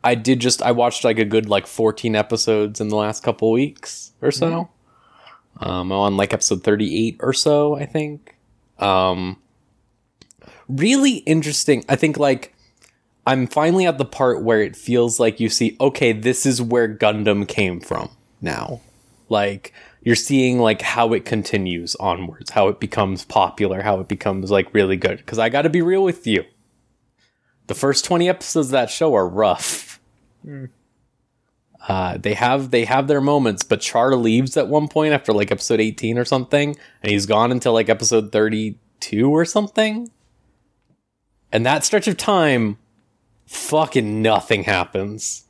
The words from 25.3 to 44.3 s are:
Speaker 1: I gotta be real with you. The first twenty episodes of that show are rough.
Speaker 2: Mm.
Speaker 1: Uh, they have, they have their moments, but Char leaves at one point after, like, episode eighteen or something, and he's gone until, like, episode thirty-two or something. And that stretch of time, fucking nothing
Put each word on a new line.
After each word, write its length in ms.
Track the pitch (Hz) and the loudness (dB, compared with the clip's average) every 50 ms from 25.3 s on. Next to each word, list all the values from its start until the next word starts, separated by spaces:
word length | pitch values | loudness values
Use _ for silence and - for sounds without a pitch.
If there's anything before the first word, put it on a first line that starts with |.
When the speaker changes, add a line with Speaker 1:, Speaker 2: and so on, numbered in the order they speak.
| 110 110 | -2 0
Speaker 1:
I 100 | 113 117 | 0 0
gotta 220 | 120 139 147 165 | 0 0 0 2
be 120 | 151 180 | 0 2
real 200 | 165 175 185 196 | 0 2 2 2
with 240 | 196 185 170 - - | 0 0 -2 -4 -2
you. 160 | 131 107 90 - _ _ _ _ _ _ _ _ _ _ _ _ _ _ _ _ _ _ _ _ _ _ _ _ - | 0 0 0 -2 _ _ _ _ _ _ _ _ _ _ _ _ _ _ _ _ _ _ _ _ _ _ _ _ -10
The 60 | 123 | -6
first 280 | - - 139 135 - - | -2 0 0 0 0 0
twenty 240 | - 180 170 175 180 | 0 0 2 2 2
episodes 400 | 185 180 - - - 160 147 127 | 0 -2 -4 -2 0 0 0 2
of 40 | |
that 180 | 135 131 120 - | 2 0 0 0
show 240 | - - 165 156 127 | -2 0 2 2 4
are 140 | 104 92 90 | 2 2 0
rough. 720 | 87 101 110 98 87 - - - - - - - - _ _ _ _ _ _ _ _ _ - | 0 2 2 2 2 0 -2 -4 -4 -6 -8 -14 -20 _ _ _ _ _ _ _ _ _ -20
Speaker 2:
Mm. 260 | 156 143 135 131 127 _ _ _ _ _ _ _ _ _ _ _ _ _ _ _ _ _ _ _ _ _ _ - | -16 -14 -14 -14 -16 _ _ _ _ _ _ _ _ _ _ _ _ _ _ _ _ _ _ _ _ _ _ -6
Speaker 1:
Uh, 300 | - 95 92 92 90 85 87 | -4 -4 -2 -2 -4 -6 -4
they 160 | - 101 107 | -4 -4 -2
have, 380 | - 120 123 131 139 135 127 | 0 0 0 0 0 -2 0
they 120 | 123 120 113 | 0 0 0
have 220 | 104 127 135 139 | 2 0 0 2
their 140 | 139 147 143 | 0 0 0
moments, 420 | 135 143 147 143 131 113 101 92 | 2 2 2 2 2 0 -2 -4
but 180 | - - 113 104 | -2 -2 -2 -2
Char 360 | - - - 120 120 135 135 | -2 -2 0 2 2 2 2
leaves 400 | 123 117 113 110 120 131 131 - | 2 2 2 2 2 0 0 -2
at 100 | 160 131 | -2 -2
one 220 | 98 143 151 151 147 | 2 0 0 0 0
point 260 | - 156 156 156 151 | -2 -2 0 0 0
after, 180 | 135 - - | 0 0 0
like, 200 | 110 101 104 98 | 0 0 0 0
episode 260 | 104 98 - - 117 110 | -2 -4 -2 -2 0 2
eighteen 380 | 110 110 107 - - 110 117 120 | 2 0 -2 -6 -6 -4 -2 -2
or 60 | 123 | -2
something, 520 | - 143 131 123 - - 143 147 147 143 - - - _ _ - | 0 -2 -2 0 0 0 0 0 -2 -6 -10 -16 -20 _ _ -2
and 80 | 107 | -2
he's 140 | 104 101 98 | 0 0 0
gone 260 | 98 104 104 117 120 | 2 2 2 4 2
until, 200 | 127 120 - 127 | 0 0 0 2
like, 160 | 113 113 107 95 | 2 2 4 2
episode 440 | 110 101 - - 120 110 107 101 | 0 0 2 2 2 2 0 2
thirty-two 960 | - 107 107 110 110 107 110 107 101 _ _ _ _ _ - - - 107 120 139 | 0 0 2 2 0 -2 -4 -6 -8 _ _ _ _ _ -12 -6 -2 0 2 2
or 140 | 151 156 170 | 2 2 0
something. 640 | 165 - 214 208 202 _ - 220 214 214 226 240 233 _ _ _ _ _ _ _ _ _ _ _ _ _ _ _ _ _ _ _ _ _ _ _ _ _ _ _ _ | 0 0 -2 -2 -2 _ -2 -2 -2 -2 -8 -10 -12 _ _ _ _ _ _ _ _ _ _ _ _ _ _ _ _ _ _ _ _ _ _ _ _ _ _ _ _
And 120 | - 110 117 | -2 0 0
that 200 | 127 143 151 - | 2 0 0 0
stretch 240 | - - 208 - 220 | 0 0 0 0 0
of 80 | 185 | -4
time, 600 | - - - 202 185 160 147 135 120 113 104 101 _ _ _ _ _ _ _ _ _ _ _ _ _ _ | -2 0 0 2 2 4 4 2 2 0 -2 -4 _ _ _ _ _ _ _ _ _ _ _ _ _ _
fucking 720 | _ - - - - 151 151 156 151 - 135 113 104 107 110 | _ -12 -10 -6 -2 0 0 0 2 0 -2 0 0 -2 0
nothing 420 | 110 110 | 2 2